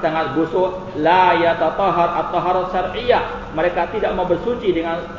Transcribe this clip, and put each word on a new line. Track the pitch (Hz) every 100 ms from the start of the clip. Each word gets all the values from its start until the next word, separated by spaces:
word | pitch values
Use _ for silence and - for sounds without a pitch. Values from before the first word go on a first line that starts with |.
sangat | 160 160 151
busuk. | 143 160 185 185 - - 151
La | 151 185 180 170
yatatahhar | 170 165 160 - 196 175 170 175 156
at-taharah | - 180 185 180
syar'iyyah, | 190 - 214 247 196 165 - -
mereka | 156 175 175 175
tidak | 220 - 185
mau | 175
bersuci | 165 226 240 208
dengan, | 165 165 170 -